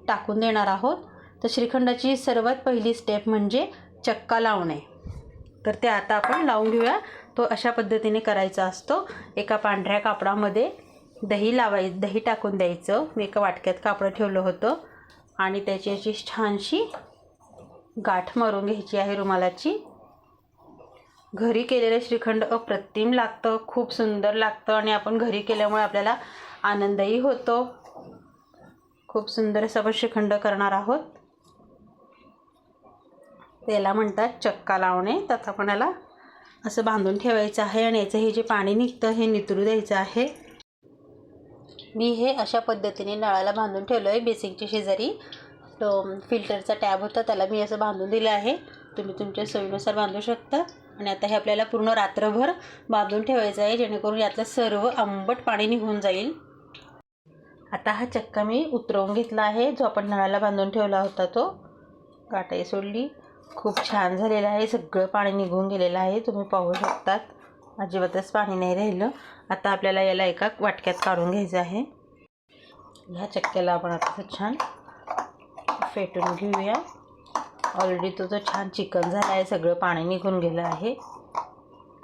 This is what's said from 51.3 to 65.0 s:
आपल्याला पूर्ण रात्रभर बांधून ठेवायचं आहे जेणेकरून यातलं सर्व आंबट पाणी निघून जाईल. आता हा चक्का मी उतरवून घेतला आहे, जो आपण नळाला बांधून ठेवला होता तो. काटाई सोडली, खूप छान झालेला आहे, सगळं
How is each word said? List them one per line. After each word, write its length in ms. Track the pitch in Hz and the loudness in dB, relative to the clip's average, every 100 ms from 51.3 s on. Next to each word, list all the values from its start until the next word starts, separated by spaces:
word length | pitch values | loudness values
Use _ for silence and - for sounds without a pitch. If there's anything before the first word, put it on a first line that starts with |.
| 214 | 0
आपल्याला 280 | 214 208 | 2 0
पूर्ण 240 | 220 220 220 | 0 0 2
रात्रभर 640 | 220 196 - 214 214 277 359 - - - | 2 2 2 2 2 2 0 -8 -18 -2
बांधून 320 | 220 196 214 | 0 2 0
ठेवायचं 400 | 220 254 208 202 | 0 2 2 2
आहे 160 | 208 233 | 0 2
जेणेकरून 420 | 226 208 208 214 | 0 0 -2 0
यातलं 240 | 208 - | 0 0
सर्व 460 | 226 - 226 208 233 247 | -4 0 0 2 2 2
आंबट 400 | 208 196 190 247 - | 0 0 -2 -2 0
पाणी 220 | 208 214 | 0 2
निघून 320 | 233 214 208 | 2 0 0
जाईल. 340 | 196 185 240 330 - - - - - - _ _ _ - - - - | 2 0 -2 -6 -14 -20 -20 -20 -20 -20 _ _ _ -20 -20 -20 -12
आता 200 | 190 214 | -4 -2
हा 140 | 208 247 | -2 -2
चक्का 380 | 226 - 214 | -4 -4 -2
मी 260 | 214 240 320 | 0 0 0
उतरवून 400 | 247 - 294 196 | -2 -2 0 0
घेतला 280 | 208 233 220 | 0 -2 0
आहे, 300 | 214 214 262 | 2 2 0
जो 120 | 247 | 2
आपण 260 | 247 - 202 | 0 0 -2
नळाला 300 | 202 196 202 | 0 2 2
बांधून 300 | 208 202 196 | 2 2 0
ठेवला 320 | 220 208 196 | 2 2 2
होता 240 | 196 196 180 | 0 0 0
तो. 320 | 233 349 - - - - - - - - | 2 0 -2 -16 -20 -20 -20 -20 -20 -8
काटाई 320 | 196 185 180 | -6 -4 -4
सोडली, 440 | 180 196 202 214 285 - - - - - | -2 -4 -4 -4 -6 -8 -20 -20 -18 -6
खूप 360 | 214 - - | -4 -2 -2
छान 260 | 208 185 185 | 0 2 2
झालेला 320 | 220 214 208 | 2 2 2
आहे, 180 | 208 220 | 2 0
सगळं 380 | 233 - 190 | -2 -2 0